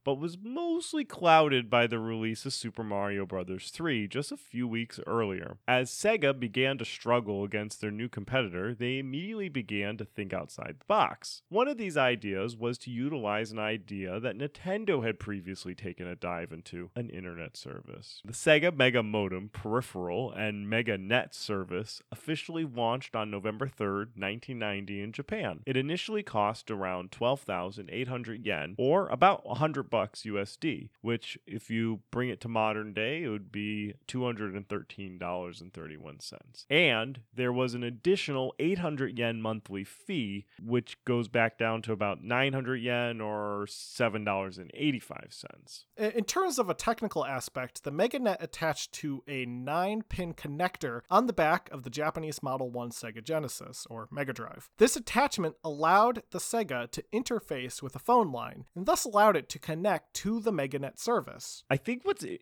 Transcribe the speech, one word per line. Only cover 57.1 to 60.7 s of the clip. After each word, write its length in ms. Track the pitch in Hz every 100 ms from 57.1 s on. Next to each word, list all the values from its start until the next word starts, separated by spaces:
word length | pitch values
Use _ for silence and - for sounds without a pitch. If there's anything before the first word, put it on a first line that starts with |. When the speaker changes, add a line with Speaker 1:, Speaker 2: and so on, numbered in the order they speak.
Speaker 2:
interface 680 | 220 254 226 - 139 127 -
with 140 | 135 135
a 40 |
phone 320 | - 247 185
line, 340 | 120 120 135 - 175
and 100 | 196
thus 180 | 339
allowed 320 | 262 202 214 165
it 140 | -
to 100 | -
connect 220 | - 160 202 165 -
to 260 | - 202 226
the 120 | 220
MegaNet 480 | 175 139